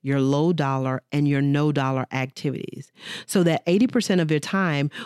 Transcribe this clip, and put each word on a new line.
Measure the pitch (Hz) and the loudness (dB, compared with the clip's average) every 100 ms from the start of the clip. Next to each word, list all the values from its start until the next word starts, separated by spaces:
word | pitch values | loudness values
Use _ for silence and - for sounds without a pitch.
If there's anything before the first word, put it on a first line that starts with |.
your | 135 139 | -4 0
low | 135 143 160 | 2 2 2
dollar, | 170 139 135 131 131 - | 0 0 -2 -2 -4 -4
and | 147 147 | 0 2
your | 139 | 2
no | 143 143 151 | 2 2 2
dollar | 143 131 131 127 | 0 0 -2 -4
activities? | 131 131 - 151 131 - - - _ - - - | -4 -6 -6 -6 -6 -8 -12 -18 _ -16 -14 -2
So | 196 | 2
that | 170 160 - | 4 2 2
eighty | 185 247 | 2 2
percent | 247 - 185 | 2 0 2
of | 160 | 2
your | 151 | 0
time, | - 196 185 143 143 - | 0 -2 0 0 -2 -4